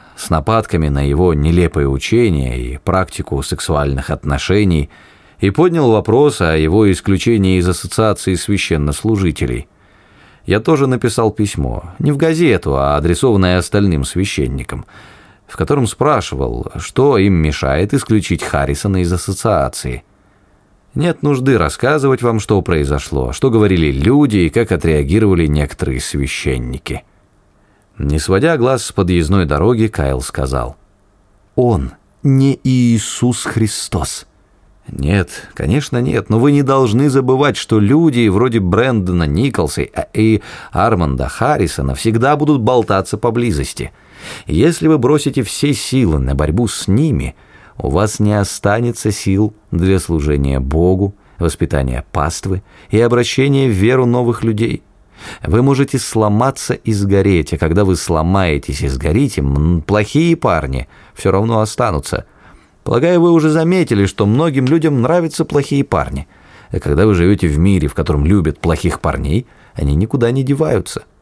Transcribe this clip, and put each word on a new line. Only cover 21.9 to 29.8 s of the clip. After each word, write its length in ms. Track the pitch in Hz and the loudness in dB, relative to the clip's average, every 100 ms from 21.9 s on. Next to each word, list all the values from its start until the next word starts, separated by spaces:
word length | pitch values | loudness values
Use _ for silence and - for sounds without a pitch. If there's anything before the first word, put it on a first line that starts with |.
| 151 135 127 | 2 2 2
вам, 180 | 120 110 | 0 -2
что 220 | - 101 | 0 0
произошло, 720 | 90 80 69 71 - 69 62 | 0 0 0 -2 -2 -4 -4
что 160 | - 135 | -2 2
говорили 420 | 110 101 90 76 | 4 4 2 2
люди 460 | 67 90 139 139 101 | 0 2 4 4 2
и 120 | 87 | 2
как 220 | 117 110 | 0 0
отреагировали 760 | 85 82 76 69 104 104 82 78 | 0 2 0 2 2 4 2 2
некоторые 520 | 73 73 - 71 65 | 0 -2 -4 -6 -4
священники». 1040 | - 71 67 - 69 65 60 65 - - - _ _ _ _ _ _ _ _ - | -6 -4 -4 -4 -4 -4 -6 -10 -10 -12 -12 _ _ _ _ _ _ _ _ -6
Не 220 | 71 78 | -2 -2
сводя 380 | - 95 160 151 | 0 2 2 2
глаз 260 | 127 127 | 0 0
с 80 | - | -2
подъездной 540 | - 90 87 78 98 78 | -2 0 0 2 0 0
дороги, 420 | 73 104 117 | 0 2 2